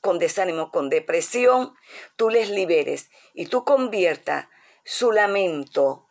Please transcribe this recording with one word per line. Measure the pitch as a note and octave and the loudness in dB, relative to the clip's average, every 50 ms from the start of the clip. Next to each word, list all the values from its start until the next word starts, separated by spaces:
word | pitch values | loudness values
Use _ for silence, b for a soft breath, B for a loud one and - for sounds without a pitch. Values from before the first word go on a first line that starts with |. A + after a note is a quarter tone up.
| - | 0
con | G3 F3+ E3+ | 0 0 0
desánimo, | F3 D#3+ - G3+ F#3+ F3+ E3 D#3+ D#3+ - | 0 -2 0 -2 -2 -2 -2 -4 -6 -4
con | - F3 C#3+ C#3 | -4 -4 -2 0
depresión, | D3+ D#3 D#3 - E3 E3+ E3 - - B3 B3 B3 B3+ B3+ B3+ - B B B B B B B B B | -2 -2 0 0 -2 -2 -2 -2 -2 2 4 4 4 4 0 -4 B B B B B B B B B
tú | - A3+ A3 | -2 0 2
les | A3 A#3 A3 G3+ | 2 2 0 0
liberes | G3+ G3 F#3+ E3 E3+ D#3 C#3+ C3+ C#3+ C#3 - b b b b b b | -2 -4 0 2 2 2 2 0 -6 -8 -8 b b b b b b
y | D#3+ E3+ | -12 -8
tú | - - B3+ B3 | -4 -4 -2 2
convierta | - C#4+ C4+ B3+ A#3 G#3 G3+ F3+ E3+ D3+ - _ C#3 D3 C#3+ C#3 b b b b b b b b | 2 2 2 2 -2 0 0 0 0 0 -2 _ -6 -6 -6 -8 b b b b b b b b
su | - - - B3 A#3 | -8 -4 0 0 2
lamento | G#3+ G#3+ G#3 G3+ G3+ G3+ F#3+ F3+ D#3+ D3 C#3 - - - C#3 C3+ C3+ - _ _ | 4 4 2 2 2 0 0 0 -2 -6 -8 -4 0 0 2 2 0 -4 _ _